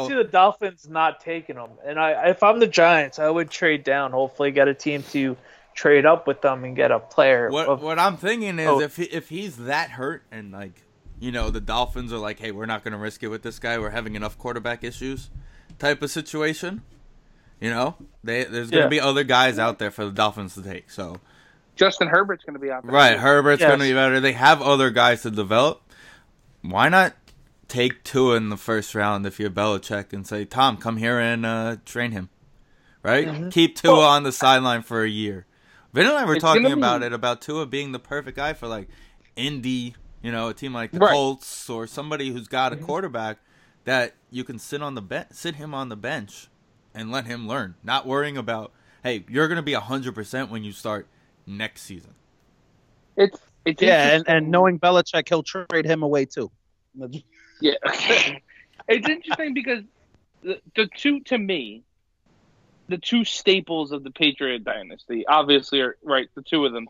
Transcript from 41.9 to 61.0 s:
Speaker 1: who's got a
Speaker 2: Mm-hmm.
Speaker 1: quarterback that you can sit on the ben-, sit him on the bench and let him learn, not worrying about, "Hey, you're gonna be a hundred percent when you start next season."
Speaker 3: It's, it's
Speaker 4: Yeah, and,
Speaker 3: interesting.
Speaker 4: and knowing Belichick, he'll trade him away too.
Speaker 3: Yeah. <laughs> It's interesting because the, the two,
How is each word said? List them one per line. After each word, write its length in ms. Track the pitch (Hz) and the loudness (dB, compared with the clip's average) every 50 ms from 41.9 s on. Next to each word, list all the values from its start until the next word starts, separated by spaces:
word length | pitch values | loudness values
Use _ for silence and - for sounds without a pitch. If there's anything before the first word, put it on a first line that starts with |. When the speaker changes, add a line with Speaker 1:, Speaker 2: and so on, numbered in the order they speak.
| - 143 143 151 151 143 139 131 | -10 -12 -10 -8 -6 -6 -6 -6
Speaker 1:
who's 160 | 120 123 110 - | -8 -10 -10 -8
got 240 | - 131 131 127 147 | -4 -2 -2 -2 -4
a 20 | |
Speaker 2:
Mm-hmm. 100 | 143 160 | -6 -8
Speaker 1:
quarterback 520 | 147 147 180 190 170 123 113 113 110 107 - _ _ _ _ _ _ _ _ _ | -6 -6 -6 -6 -6 -6 -8 -8 -8 -10 -12 _ _ _ _ _ _ _ _ _
that 280 | 123 131 127 120 117 - _ _ _ | -2 -2 -2 -2 -4 -6 _ _ _
you 140 | 123 127 127 | -12 -12 -12
can 160 | - 127 107 | -12 -12 -16
sit 220 | - - 143 143 151 | -14 -12 -10 -10 -8
on 100 | 143 135 | -10 -10
the 60 | 117 | -12
ben-, 240 | 98 92 - 156 175 - | -10 -10 -10 -10 -10 -12
sit 240 | - - - 170 156 | -16 -12 -10 -10 -10
him 180 | 147 151 156 143 | -10 -12 -10 -10
on 160 | 135 131 123 | -8 -8 -10
the 60 | 110 | -10
bench 520 | 104 98 123 156 139 101 95 - - - _ _ _ _ _ _ _ _ _ - | -10 -8 -8 -8 -8 -10 -14 -18 -20 -20 _ _ _ _ _ _ _ _ _ -16
and 180 | 110 110 110 | -14 -10 -8
let 140 | 123 135 120 | -8 -8 -8
him 220 | 117 120 120 113 107 | -8 -10 -10 -8 -8
learn, 280 | 123 139 110 92 85 _ - | -6 -6 -8 -8 -12 _ -6
not 220 | 107 127 135 - | -4 -4 -2 -2
worrying 320 | 131 131 143 147 147 143 135 | -2 -2 -2 -2 -4 -6 -8
about, 340 | 117 110 113 110 107 - _ _ _ _ _ _ - | -6 -6 -6 -8 -8 -12 _ _ _ _ _ _ -6
"Hey, 200 | 123 120 104 87 - | -6 -6 -6 -8 -4
you're 200 | 113 143 160 156 | -2 0 0 0
gonna 160 | 175 170 147 | 0 -4 -4
be 100 | 147 143 | -2 -4
a 60 | 107 | -4
hundred 340 | 101 113 135 139 127 123 101 | -4 -4 -6 -6 -6 -6 -8
percent 380 | 110 104 - - 127 135 98 | -10 -10 -8 -8 -8 -8 -8
when 120 | 113 110 107 | -10 -10 -12
you 80 | 104 | -12
start 360 | 98 - - 113 107 101 - _ _ _ _ _ _ _ _ 98 | -12 -10 -8 -6 -6 -6 -8 _ _ _ _ _ _ _ _ -14
next 340 | 98 101 110 107 - - - | -10 -8 -8 -10 -10 -14 -20
season." 300 | - 98 85 - - _ _ _ _ _ _ _ _ _ _ _ _ _ _ _ _ _ _ _ _ _ - | -18 -18 -20 -20 -20 _ _ _ _ _ _ _ _ _ _ _ _ _ _ _ _ _ _ _ _ _ 2
Speaker 3:
It's, 220 | 392 202 - - _ _ _ _ - | 2 2 2 -2 _ _ _ _ -4
it's 160 | 165 160 - | -4 0 2
Speaker 4:
Yeah, 220 | 185 185 175 156 143 | 6 6 6 6 6
and, 80 | 143 151 160 | 6 4 4
Speaker 3:
interesting. 160 | 165 - 165 | 4 4 2
Speaker 4:
and 160 | 160 151 156 | 2 4 4
knowing 280 | 170 180 185 190 175 156 | 4 4 6 4 4 4
Belichick, 480 | 175 175 180 180 170 - - 165 151 - | 4 4 6 4 4 2 0 -2 0 0
he'll 140 | 180 160 147 | 0 -2 -2
trade 420 | - - 190 180 - 170 160 156 | -4 -10 -10 -6 -2 -2 0 2
him 180 | 156 160 156 156 | 2 0 0 0
away 220 | 143 147 143 - | 0 0 0 0
too. 260 | - - 151 117 95 _ _ _ _ _ _ _ _ _ 131 131 123 135 151 - _ _ _ _ _ _ - | -2 -4 -8 -8 -8 _ _ _ _ _ _ _ _ _ -16 -16 -14 -14 -16 -18 _ _ _ _ _ _ -2
Speaker 3:
Yeah. 140 | 151 147 139 - - | -2 0 0 0 -2
<laughs> 540 | 135 - - - - - - - 139 147 139 _ _ _ _ _ _ _ - - - | -4 -4 -2 0 2 2 2 2 0 -4 -8 _ _ _ _ _ _ _ -8 -2 0
It's 200 | 226 240 208 294 | 0 0 0 -2
interesting 460 | 311 349 339 320 285 - 320 302 254 | -4 -4 -4 -6 -6 -4 -4 -4 -6
because 300 | 269 233 269 247 226 202 - _ _ _ _ _ _ _ _ _ _ - | -6 -4 -4 -4 -6 -6 -12 _ _ _ _ _ _ _ _ _ _ -10
the, 160 | 175 190 - _ _ - | -10 -10 -10 _ _ -4
the 120 | 220 220 - - | -4 -4 -4 -4
two, 240 | - | -4